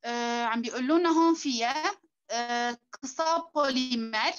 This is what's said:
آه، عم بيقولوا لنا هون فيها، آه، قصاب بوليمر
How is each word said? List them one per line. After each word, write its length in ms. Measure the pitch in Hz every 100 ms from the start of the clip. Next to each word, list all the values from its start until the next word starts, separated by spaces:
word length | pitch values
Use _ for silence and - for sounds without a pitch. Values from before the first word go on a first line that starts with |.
آه، 400 | 233 240 240 240
عم 180 | 233 233
بيقولوا 360 | 233 240 254 330
لنا 120 | 349
هون 240 | 330 330
فيها، 640 | 320 294 240 233 277 330 403 _ _ _
آه، 480 | 226 240 240 240 240 _ -
قصاب 500 | 269 - 320 330 330
بوليمر 760 | 302 285 262 254 240 226 220 254